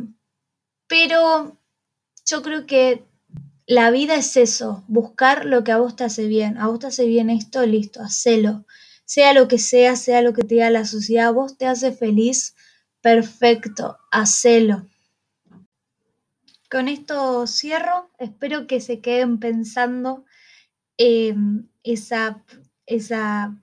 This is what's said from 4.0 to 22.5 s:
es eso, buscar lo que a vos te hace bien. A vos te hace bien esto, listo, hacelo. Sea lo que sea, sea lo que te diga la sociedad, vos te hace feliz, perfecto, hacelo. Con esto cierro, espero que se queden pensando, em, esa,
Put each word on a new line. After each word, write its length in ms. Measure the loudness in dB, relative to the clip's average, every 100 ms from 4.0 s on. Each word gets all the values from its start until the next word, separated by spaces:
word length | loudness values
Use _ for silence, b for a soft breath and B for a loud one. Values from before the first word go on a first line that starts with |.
| 0
es 220 | -2 0 2
eso, 480 | 2 0 -8 -10 -2
buscar 560 | -2 -2 0 2 2
lo 200 | 0 0
que 80 | 2
a 60 | 0
vos 180 | 0 -4
te 80 |
hace 220 | -8 -4 -2
bien. 320 | -2 -2 -4
A 100 | -4
vos 120 | -4
te 60 | -6
hace 180 | -2 2
bien 240 | 2 2
esto, 340 | -2 -4 -2 0
listo, 340 | 0 -2 -10
hacelo. 640 | -10 -2 2 2 2 -2 -10 b b b
Sea 280 | b 2 6
lo 140 | 6 4
que 100 | 2
sea, 380 | 2 4 4 2
sea 260 | 0 2
lo 100 | 2
que 100 | 0
te 120 | 0
diga 160 | 2 2
la 140 | 0
sociedad, 480 | -2 -8 -2 0 2
vos 240 | 0 -4 -4
te 80 | -4
hace 260 | -2 -4
feliz, 640 | -2 0 2 0 -2 -8 _ b b b _
perfecto, 960 | 2 4 2 0 2 2 -2 -10 -10 -12 -4
hacelo. 760 | -2 0 2 4 6 4 0 -6 _ _ _ _ _ _ _ _ _ _ _ _ _ _ _ _ _ -8
Con 180 | -4 -4
esto 580 | -6 -8 -6 -2 -4 -4
cierro, 640 | -6 -4 -4 -2 -4 -6 -14
espero 480 | -14 -10 -8 -8 -4
que 140 | -6
se 200 | -6 -8
queden 380 | -4 -2 0 -2
pensando, 840 | -4 -6 -6 -4 -4 -4 -8 -10 _ b b b b _ _ 0
em, 680 | 2 2 0 -2 -2 -4 -8 _
esa, 600 | -8 -6 -6 -6 -6 -8 _